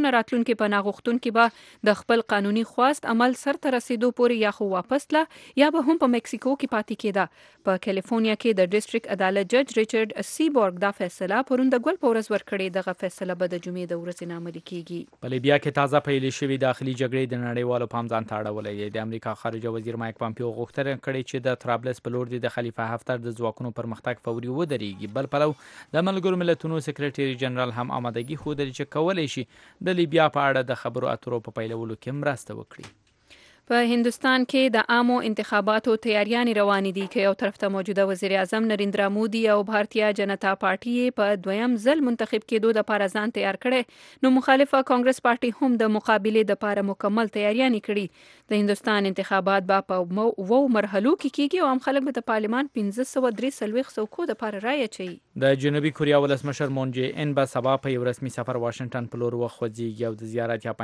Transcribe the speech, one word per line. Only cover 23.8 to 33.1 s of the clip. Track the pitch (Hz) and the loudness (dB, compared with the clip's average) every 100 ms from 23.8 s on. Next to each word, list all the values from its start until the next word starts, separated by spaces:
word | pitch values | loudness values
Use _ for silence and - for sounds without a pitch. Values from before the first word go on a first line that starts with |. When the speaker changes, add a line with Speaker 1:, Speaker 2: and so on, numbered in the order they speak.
Speaker 2:
پرمختګ | 117 110 - 120 - | -8 -8 -6 -6 -6
فوري | 117 120 131 | -6 -4 -4
ودرېږي. | 175 131 107 98 104 | -2 -4 -6 -8 -8
بل | 117 123 | -6 -2
پلو | 143 151 143 - - - | 0 0 0 -10 -20 -6
د | 151 180 | -2 0
ملګرو | 190 185 185 | 0 0 0
ملتونو | 175 165 160 160 151 | 0 0 -2 -6 -6
سکرټري | 139 143 131 139 127 | -6 -6 -2 -4 -2
جنرال | 131 123 127 113 | -4 -2 -2 -4
هم | 123 - | -4 -4
آمادګي | 120 117 123 151 | -4 -6 -6 -8
ښودلې | - 147 139 127 | -6 -4 -6 -6
چې | 143 | -6
کولی | 147 165 190 147 | -2 0 0 -2
شي | - 120 _ - - 185 | -4 -8 _ -20 -8 -2
د | 180 | 0
لیبیا | 170 165 156 | 2 4 4
په | 147 139 | 4 2
اړه | 131 123 | 2 0
د | 123 | -4
خبرو | 120 120 127 | -6 -4 -2
اترو | 120 - 120 110 | -4 -4 -6 -6
په | 113 | -8
پیلولو | 113 113 113 113 | -6 -6 -8 -8
کې | - 139 | -8 -4
مرسته | 143 131 - 110 | -4 -4 -8 -14
وکړي. | - - - - _ | -14 -18 -20 -20 _